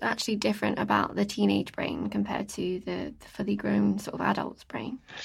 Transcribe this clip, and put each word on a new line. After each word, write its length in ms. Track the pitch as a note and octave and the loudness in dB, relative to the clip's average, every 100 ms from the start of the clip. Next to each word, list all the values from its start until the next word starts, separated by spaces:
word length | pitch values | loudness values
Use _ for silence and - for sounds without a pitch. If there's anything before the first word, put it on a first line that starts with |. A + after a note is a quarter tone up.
actually 340 | A3+ A3+ - G#3 | -2 0 0 2
different 420 | G#3+ G#3 G#3+ G#3 | 2 2 0 0
about 380 | G#3 G#3 - - | 2 2 2 0
the 80 | |
teenage 480 | G3+ - G3+ G3+ - | 0 4 4 4 0
brain 380 | - - - G#3 | -4 -4 -2 -2
compared 400 | G3+ G#3 - G3+ | 0 0 -2 -4
to 300 | - F3+ F#3 | -4 -2 -2
the, 340 | F#3+ F3+ - - | -4 -4 -6 -10
the 100 | - | -10
fully 280 | - G#3 G3+ | -4 -2 0
grown 420 | G#3 G3+ G#3 G3 | 2 4 4 2
sort 160 | - | -2
of 60 | - | -2
adult's 440 | F3 G3+ - - | 0 0 -2 -8
brain? 340 | - - - C4 - - | -10 -8 -8 -10 -12 -10